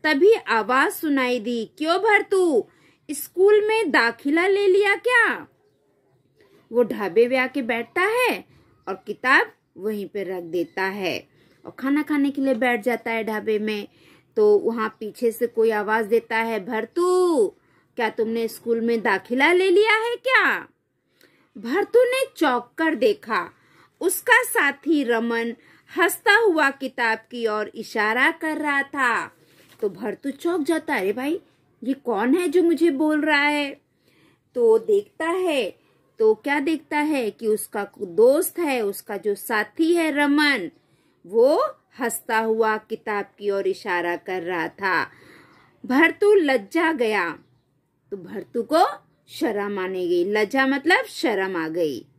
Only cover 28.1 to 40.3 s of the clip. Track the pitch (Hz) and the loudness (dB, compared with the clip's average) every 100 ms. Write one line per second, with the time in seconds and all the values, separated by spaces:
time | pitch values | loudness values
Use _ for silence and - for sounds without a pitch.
28.1 | 233 285 320 311 302 302 277 277 285 254 | 2 2 0 -6 -4 -2 -2 -4 -2 0
29.1 | 233 - _ _ _ _ _ 208 180 214 | -2 -6 _ _ _ _ _ -8 -6 -10
30.1 | 196 285 269 349 349 285 320 320 262 190 | -8 -10 -6 -4 -2 0 -2 -2 -4 -2
31.1 | 214 277 349 _ _ _ _ 233 269 - | -4 -4 -6 _ _ _ _ -8 -6 -4
32.1 | 202 240 330 349 330 339 302 330 269 302 | -2 2 2 2 2 2 4 2 2 0
33.1 | 302 302 285 294 294 285 - _ _ _ | 2 2 2 2 0 -4 -8 _ _ _
34.1 | _ _ _ _ 254 233 220 190 202 208 | _ _ _ _ 0 4 4 4 0 0
35.1 | _ 320 370 370 285 190 - _ _ _ | _ -4 -2 0 -2 -4 -8 _ _ _
36.1 | _ 220 214 285 285 285 320 - 302 294 | _ 2 2 0 -2 -2 -4 -4 -2 0
37.1 | 294 220 - 226 214 - 214 202 - 196 | 0 -2 -4 -2 -2 -4 -8 -8 -10 -6
38.1 | 170 233 294 349 - 330 254 208 196 - | 4 6 6 0 -4 -2 -2 -4 -6 -12
39.1 | 202 214 202 - 220 220 - 320 339 320 | -6 -4 -6 -4 -4 -4 -2 0 2 0
40.1 | 285 294 | 0 2